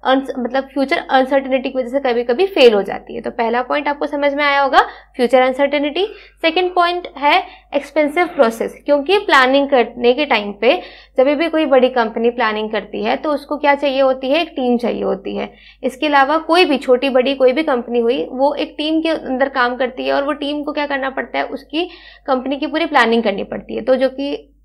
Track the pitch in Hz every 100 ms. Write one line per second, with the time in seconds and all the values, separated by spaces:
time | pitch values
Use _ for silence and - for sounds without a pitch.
0 | 240 269 269 269 240 262 269 285 269 339
1 | - 269 262 277 269 262 262 262 247 269
2 | 277 233 240 240 381 349 247 208 190 -
3 | - 233 226 240 226 233 247 285 294 285
4 | 302 294 285 277 285 285 277 320 480 -
5 | _ - 240 254 254 254 285 294 294 302
6 | 415 - - _ 330 320 359 359 349 349
7 | 349 - 285 349 370 - _ 285 - 311
8 | 294 294 349 330 226 226 - - - 285
9 | 277 403 403 294 254 269 277 277 226 -
10 | 240 254 294 226 208 196 233 359 - -
11 | - - 262 285 330 320 311 262 254 254
12 | 226 226 233 240 226 214 214 214 - 214
13 | 208 262 311 285 - 294 285 285 285 262
14 | 269 262 262 302 330 294 247 240 233 202
15 | 196 190 208 202 - - - _ 254 -
16 | 302 285 269 311 311 339 339 262 - 247
17 | 269 254 247 269 254 254 311 254 233 240
18 | 226 277 - 254 277 - 302 - 302 320
19 | 320 320 - 254 269 269 247 254 254 254
20 | 262 269 277 294 285 294 294 302 294 277
21 | 262 269 247 269 285 285 - 294 349 -
22 | - - - 254 262 277 302 311 320 294
23 | 226 233 220 202 208 214 - 220 220 254
24 | 262 262 277 - - _